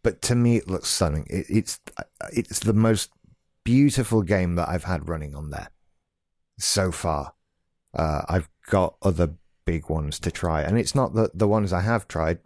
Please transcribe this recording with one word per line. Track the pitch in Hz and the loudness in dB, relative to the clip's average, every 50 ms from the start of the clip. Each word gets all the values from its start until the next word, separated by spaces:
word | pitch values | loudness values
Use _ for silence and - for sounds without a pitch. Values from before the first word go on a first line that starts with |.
| - | 0
But | 120 98 _ - | -2 -2 _ -2
to | - 123 | 0 2
me, | 120 120 120 117 | 4 4 4 4
it | 113 - | 2 2
looks | - 92 85 - - | -2 -6 -4 -2 -4
stunning. | - - 95 80 73 78 - - | 0 0 0 0 0 -2 -4 -4
It, | - 90 - | -4 -6 -4
it's, | - - 113 - - - - _ - - - - _ _ _ - - - | 0 0 0 0 -2 -10 -12 _ -16 -16 -16 -16 _ _ _ -12 -4 -4
it's | 117 - - - - | -4 -4 -4 -8 -4
the | - 110 107 | -2 2 2
most | 104 113 113 110 101 - - _ _ _ _ _ _ _ _ _ _ _ | 4 4 4 4 2 0 -6 _ _ _ _ _ _ _ _ _ _ _
beautiful | - 120 131 143 143 - 135 117 - 113 110 98 | 2 4 6 6 4 4 0 0 2 2 2 2
game | 85 104 95 90 87 87 | 2 2 2 2 2 0
that | 87 82 | 0 -2
I've | - 87 87 - | -2 -4 -4 -2
had | 92 92 80 73 | -2 -4 -4 -4
running | 80 85 78 76 71 71 | -6 -8 -8 -8 -10 -12
on | 73 76 73 | -12 -12 -10
there | 71 - - - _ _ _ _ _ _ _ _ _ _ _ _ _ _ _ _ _ | -10 -12 -12 -14 _ _ _ _ _ _ _ _ _ _ _ _ _ _ _ _ _
so | - - - - 101 95 92 | -6 -2 0 0 2 0 0
far. | 85 - - 87 78 71 71 - _ _ _ _ _ _ _ _ _ _ _ _ - | -2 -2 -2 -2 -2 -2 -4 -6 _ _ _ _ _ _ _ _ _ _ _ _ -4
Uh, | - 80 78 76 71 - | -2 0 0 0 -2 -2
I've | - 85 90 82 - _ _ _ - | 0 -2 -2 -2 -4 _ _ _ 0
got | - 98 92 - - _ | 2 2 2 2 -2 _
other | - 98 87 82 87 76 78 - _ _ _ _ _ | 0 0 2 2 0 0 -2 -10 _ _ _ _ _
big | - 85 80 - | -4 -4 -4 -4
ones | - 80 80 76 73 73 - | -4 -4 -2 -2 -4 -6 -4
to | - 87 | -6 -6
try. | - - - 87 80 78 73 | -4 -2 -2 -2 0 0 0
And | 76 101 117 | 2 0 0
it's | - - - | 0 0 0
not | 139 131 - - | 0 0 0 2
that | 113 110 - - | 0 0 0 0
the | 90 110 | 0 2
ones | 101 104 110 104 92 | 2 4 2 2 0
I | 92 87 | 0 0
have | 92 110 117 117 - | 0 0 0 -2 -2
tried | - - 82 80 80 87 - _ | -4 -4 -2 0 0 -2 -2 _